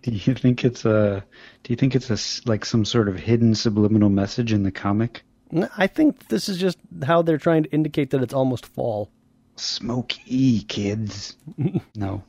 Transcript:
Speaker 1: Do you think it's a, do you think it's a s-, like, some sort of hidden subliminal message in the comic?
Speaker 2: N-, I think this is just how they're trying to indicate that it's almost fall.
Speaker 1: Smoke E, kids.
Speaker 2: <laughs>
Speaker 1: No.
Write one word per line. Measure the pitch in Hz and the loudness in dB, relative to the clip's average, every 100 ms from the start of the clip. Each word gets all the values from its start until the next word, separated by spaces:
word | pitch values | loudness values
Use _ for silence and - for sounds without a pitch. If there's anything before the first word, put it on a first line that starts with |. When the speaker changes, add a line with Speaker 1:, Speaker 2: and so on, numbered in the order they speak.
Speaker 1:
Do | - | -4
you | 107 - | -2 0
think | 123 127 123 | 2 2 4
it's | 127 120 | 0 0
a, | 113 107 104 98 - - - _ | 2 4 2 0 -8 -20 -20 _
do | - | -6
you | 120 | 0
think | 135 127 | 2 0
it's | - | -2
a | |
s-, | 104 - - 123 | -4 -4 -6 -2
like, | 104 | -2
some | - 117 | 0 0
sort | 104 120 101 | 2 2 0
of | 92 | -2
hidden | 110 117 113 | 0 4 4
subliminal | 107 117 104 104 110 104 | 2 0 2 4 6 4
message | 98 98 - 117 | 4 0 -2 0
in | 107 | 0
the | 98 | 0
comic? | - 101 101 117 - _ _ _ | -2 -2 -2 -2 -6 _ _ _
Speaker 2:
N-, | 160 - - | -4 -4 -2
I | 196 | -4
think | - 311 - - | 2 0 0 -4
this | 214 - | -4 -4
is | 180 | -2
just | 190 - _ 170 | -2 -4 _ -8
how | 143 170 | 0 2
they're | 165 151 | 4 2
trying | 170 160 | 2 2
to | 156 | 2
indicate | 151 156 156 135 | 0 0 -2 0
that | 139 | 0
it's | 123 | 0
almost | 135 131 123 - | 0 0 -2 -8
fall. | - 123 107 104 _ _ _ _ - | -6 -4 -4 -8 _ _ _ _ -12
Speaker 1:
Smoke | - - 120 123 120 - - | -10 -8 -6 -6 -6 -10 -4
E, | 127 135 110 | 2 4 2
kids. | - - 101 107 107 101 - - - - | -2 -4 -2 -2 -6 -8 -14 -16 -18 -4
Speaker 2:
<laughs> | 139 190 - 107 | -4 -4 -8 -8
Speaker 1:
No. | 98 98 | -6 -6